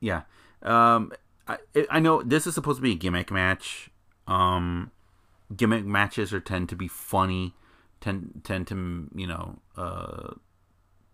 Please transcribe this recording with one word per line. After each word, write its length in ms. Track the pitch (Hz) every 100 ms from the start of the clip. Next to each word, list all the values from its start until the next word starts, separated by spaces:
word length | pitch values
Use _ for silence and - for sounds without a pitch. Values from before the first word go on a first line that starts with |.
Yeah. 240 | 113 85 - _ - _
Um, 500 | - 117 117 117 107 - _ _ -
I, 100 | - - 147 -
I 80 | 160
know 240 | 160 156
this 240 | 120 151 175
is 80 | 165
supposed 220 | 147 135
to 20 |
be 100 | 135
a 20 | 87
gimmick 360 | 90 90 90
match. 600 | 95 92 95 - - - _ _ _ -
Um, 640 | 92 92 90 87 87 120 - _ _ _ _ _ 101
gimmick 300 | 113 113 101
matches 480 | 101 101 - 101
are 60 | 101
tend 280 | - 92 87
to 60 | 90
be 120 | 90
funny, 680 | - - 98 92 92 90 - _ _ _ _
tend, 400 | 104 98 87 76
tend 220 | - 95 90
to, 400 | 98 90 85 73
you 140 | 78 90
know, 320 | 85 85 - _ -
uh, 560 | 87 87 50 50 - - _ _ _ _ _ _ _